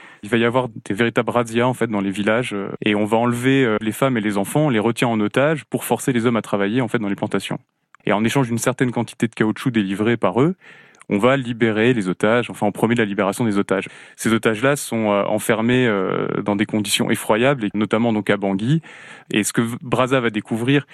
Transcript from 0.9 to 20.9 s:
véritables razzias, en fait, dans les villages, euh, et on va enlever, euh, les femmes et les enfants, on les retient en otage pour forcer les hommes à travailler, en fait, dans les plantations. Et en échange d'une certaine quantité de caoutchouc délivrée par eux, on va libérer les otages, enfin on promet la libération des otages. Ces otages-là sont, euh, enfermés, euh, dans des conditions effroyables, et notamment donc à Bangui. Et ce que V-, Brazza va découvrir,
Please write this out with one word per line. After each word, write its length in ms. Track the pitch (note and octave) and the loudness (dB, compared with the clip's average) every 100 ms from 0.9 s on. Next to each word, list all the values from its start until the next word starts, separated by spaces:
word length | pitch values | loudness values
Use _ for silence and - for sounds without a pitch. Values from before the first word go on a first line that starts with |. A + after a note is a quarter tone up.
véritables 360 | G2+ A#2 A#2 A#2 | -2 0 0 0
razzias, 360 | A#2 A#2 A2+ B2 | 0 0 0 0
en 80 | |
fait, 120 | B2 A#2 | 0 -2
dans 160 | G#2 | -2
les 80 | G2 | -2
villages, 420 | G2 G#2 A2 B2 | -2 0 0 -2
euh, 160 | G2+ G2 - | -6 -8 -4
et 100 | - | 0
on 120 | G#2 G#2 | 0 2
va 100 | A2+ | 2
enlever, 480 | A#2+ A#2+ B2+ C3+ | 2 0 2 2
euh, 140 | B2+ G#2+ | 2 0
les 120 | A2 | -2
femmes 240 | G2+ C#3 A#2+ | 0 0 0
et 40 | |
les 160 | G#2 G#2 | 0 -2
enfants, 300 | F#2+ D3+ D3+ | -2 0 2
on 40 | |
les 80 | A2+ | 2
retient 300 | G#2+ A#2 B2+ | 2 2 0
en 100 | A2+ | 2
otage 460 | G#2 - C#3+ D#3+ | 0 2 2 0
pour 200 | - B2+ | -4 -6
forcer 280 | - A#2+ - | -2 -2 0
les 140 | A#2+ A#2 | 0 2
hommes 100 | A2+ | 0
à 60 | |
travailler, 400 | - G2+ G2 A#2 | -2 -2 0 0
en 60 | A#2 | -2
fait, 100 | A#2 | -2
dans 100 | G2+ | -2
les 80 | G2+ | -4
plantations. 420 | G#2 G2 - - - _ _ _ - | -2 -4 -4 -10 -12 _ _ _ -2
Et 60 | |
en 100 | G2+ | 0
échange 260 | A2+ C#3+ B2 | 2 0 0
d'une 100 | A#2 | 0
certaine 320 | C3 B2 B2+ | -2 0 -2
quantité 380 | A#2 A#2 - A2+ | -2 -4 -2 -4
de 60 | |
caoutchouc 360 | - A2 G#2 - | 0 0 0 0
délivrée 480 | A#2 G2 G2 G#2+ A#2 | 0 0 0 0 2
par 240 | G2 G2 | 0 2
eux, 140 | D3 F#3+ - - - _ - | 2 0 -10 -20 -20 _ -4
on 80 | G2+ | 2
va 220 | A#2 C#3 | 4 2
libérer 560 | A#2+ A#2+ A#2 G#2+ A2+ | 0 0 0 4 2
les 140 | B2 F#2 | 2 0
otages, 420 | F2+ G#2+ A#2+ A#2 | 0 2 2 0
enfin 160 | F#2+ G#2 | -4 -4
on 60 | |
promet 220 | - A2+ | 0 0
la 120 | A#2+ G#2+ | 2 0
libération 400 | G2+ G2 G2 A#2 | 0 0 0 0
des 100 | G2+ | 0
otages. 320 | G2 F#2+ G2 - - - | 0 -2 -2 -12 -20 -6
Ces 160 | A#2 | 0
otages-là 420 | A2 A#2 G#2+ C3 C#3+ | 2 2 2 0 0
sont, 340 | - A#2 G#2+ | -2 -2 0
euh, 120 | G2+ | 0
enfermés, 640 | - G#2+ - A2 A2+ B2+ B2 | 0 -2 0 0 2 2 2
euh, 420 | G2+ F#2+ F#2 G2 - | 0 -2 -2 -2 -4
dans 140 | G#2 G2+ | -2 -2
des 100 | G#2+ | 0
conditions 440 | A2 G2+ - A#2 | -2 -2 -2 -2
effroyables, 540 | A2+ - A2 B2+ C#3+ | -2 0 2 2 0
et 60 | G#2 | -2
notamment 400 | G#2 G#2+ A2 A#2 | -2 0 0 2
donc 160 | G#2+ G2 | 0 0
à 80 | G#2 | 0
Bangui. 460 | G2 G2 A2 D#3+ - - - - - | 0 -2 0 0 -2 -14 -20 -20 -4
Et 120 | - | -2
ce 120 | G2+ | 0
que 80 | - | -2
V-, 140 | A#2 A#2+ | -2 -6
Brazza 400 | B2+ A#2 B2+ C3 | -4 0 2 0
va 80 | A#2 | 0
découvrir, 580 | G#2+ - A2+ A#2+ C#3 - | -4 -4 -4 0 0 0